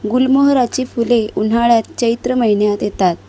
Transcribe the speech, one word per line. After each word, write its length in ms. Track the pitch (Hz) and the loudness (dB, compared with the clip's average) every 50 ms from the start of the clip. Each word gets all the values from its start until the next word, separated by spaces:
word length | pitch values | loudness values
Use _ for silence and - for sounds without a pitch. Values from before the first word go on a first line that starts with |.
| - 208 | -6 -2
गुलमोहराची 720 | 220 254 262 262 269 269 277 285 285 269 247 240 - - 254 | -2 0 2 2 2 2 4 2 2 2 0 -2 -2 -6 -8
फुले 440 | 247 - - 233 214 240 233 214 208 - | -6 -4 -4 0 0 0 0 0 -2 -4
उन्हाळ्यात 460 | - 214 214 220 233 233 240 240 226 220 - - - | -4 -2 0 0 0 2 2 2 2 0 -4 -6 -2
चैत्र 360 | 240 233 233 233 - 247 254 | -2 -2 -2 -2 -4 -4 -2
महिन्यात 480 | 254 240 220 208 202 208 208 202 208 | 0 2 2 2 2 2 0 0 -2
येतात. 340 | - 208 - - 202 180 170 - - | -4 -6 -4 0 0 0 -2 -4 -10